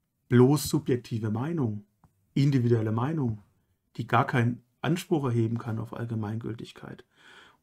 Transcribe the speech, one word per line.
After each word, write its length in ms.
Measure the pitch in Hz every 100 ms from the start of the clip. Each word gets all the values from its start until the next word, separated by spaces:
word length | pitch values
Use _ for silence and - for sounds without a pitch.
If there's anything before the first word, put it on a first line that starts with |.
| _ _ -
bloß 420 | 123 127 147 -
subjektive 600 | 151 - 123 - 113 107
Meinung, 540 | 113 143 170 120 104 - _ _ _ _
individuelle 580 | - 143 135 120 117 107
Meinung, 520 | 113 131 160 123 107 - _ _ _ _ -
die 100 | 113
gar 180 | 117 -
keinen 360 | 127 120 123 _ _
Anspruch 440 | 127 175 - 165 135
erheben 320 | 117 113 113
kann 220 | 117 110
auf 140 | 113
Allgemeingültigkeit? 1080 | - 120 110 104 113 120 117 - - - - - _ - - - _